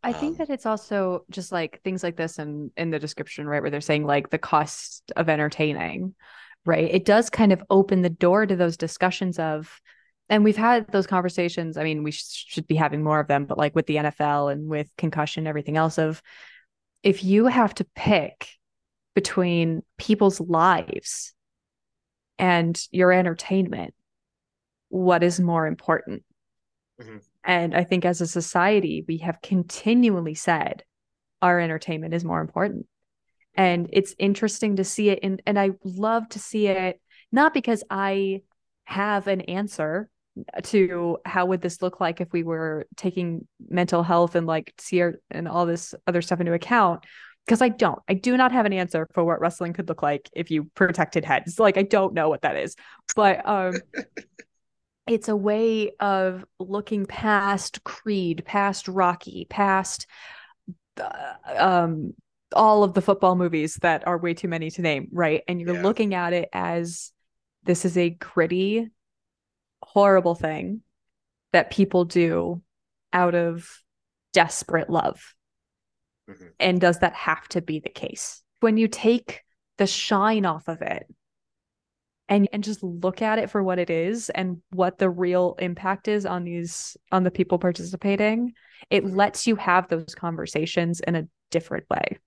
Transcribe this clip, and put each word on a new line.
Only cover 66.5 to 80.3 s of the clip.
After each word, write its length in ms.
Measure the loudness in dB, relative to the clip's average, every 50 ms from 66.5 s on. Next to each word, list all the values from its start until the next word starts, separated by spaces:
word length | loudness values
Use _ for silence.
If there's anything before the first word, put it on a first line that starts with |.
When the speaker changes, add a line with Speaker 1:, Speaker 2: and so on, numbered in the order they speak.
| -6
Speaker 1:
as, 600 | -6 -4 -2 -2 -4 -4 -6 -8 -12 -14 -18 _ _ _ _ _ _ _ _ _ _ _
this 220 | 0 0 2 2
is 120 | 0 2
a 140 | 2 0 0
gritty, 800 | -2 _ -16 -6 0 0 0 2 2 -2 0 0 0 -2 -4 -6 _ _ _ _ _ _ _ _ _ _ _ _ _ _ _ _ _ _ -20
horrible 520 | _ _ 6 6 8 8 6 6 2 -2
thing 480 | 0 -4 -6 -6 -6 -8 -8 -8 -10 _ _ _ _ _ _ _ _ _ _ _ _ _ _ 2
that 180 | 2 2 2
people 340 | 2 2 2 4 4 0 0
do 580 | 2 2 2 2 2 2 0 -2 -4 -6 -8 _ _ _ _ _ _ _ _ _ _ 0
out 220 | 2 2 4 2
of 340 | 2 0 0 -4 -6 -12 -18 -20 -20 _ _ _ _ _ _ _ _ _ _ 4
desperate 560 | 4 4 4 2 -8 -6 -2 -2 -2 -2 0
love. 440 | -2 0 0 -2 -4 -6 -18 -20 _ _ _ _ _ _ _ _ _ _ _ _ _ _ _ _ _ _ _ -20
Speaker 2:
Mm-hmm. 180 | -20 _ -20 -20 _ _
Speaker 1:
And 220 | 0 2 2 4
does 200 | 4 4 4 4
that 140 | 0 0 0
have 320 | -2 -2 -2 -2 -4 -6 -6
to 120 | -6 -6 -4
be 160 | -4 -8 -8
the 100 | -8 -10
case? 520 | _ -10 -12 -12 -10 -12 -14 -14 -14 -18 _ _ _ _
When 160 | 2 2 4
you 120 | 4 2 0
take 540 | 0 0 2 2 2 2 0 -6 -16 -16 _ _ _ _ _ _ _ -2
the 80 | -2
shine 580 | 0 0 -4 -2 0 0 2 2 2